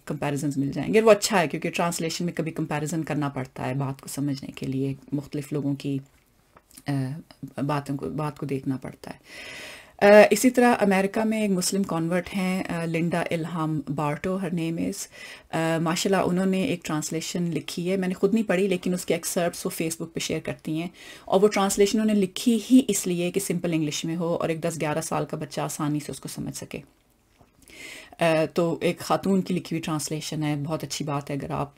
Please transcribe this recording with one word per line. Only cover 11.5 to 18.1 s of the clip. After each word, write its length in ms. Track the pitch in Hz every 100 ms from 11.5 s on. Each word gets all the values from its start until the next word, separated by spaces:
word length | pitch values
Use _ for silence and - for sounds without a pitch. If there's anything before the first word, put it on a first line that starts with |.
मुस्लिम 320 | 180 180 190
कन्वर्ट 460 | 185 165 165 180 175
हैं, 360 | 202 185 185
अ, 220 | - 170 165
लिंडा 380 | 165 170 170 -
इल्हाम 500 | 165 165 170 156 156 -
बार्टो, 480 | 151 147 - 185 185
her 120 | 175
name 400 | 175 165 165 185
is। 160 | 196 - - - - -
अ, 260 | 165 165 165
माशाल्लाह 440 | 165 175 202 190
उन्होंने 420 | - 180 190 190
एक 180 | - 175
ट्रांसलेशन 640 | - 156 - 160 - 180 175
लिखी 400 | 156 - - 175
है, 80 | 190
मैंने 180 | 180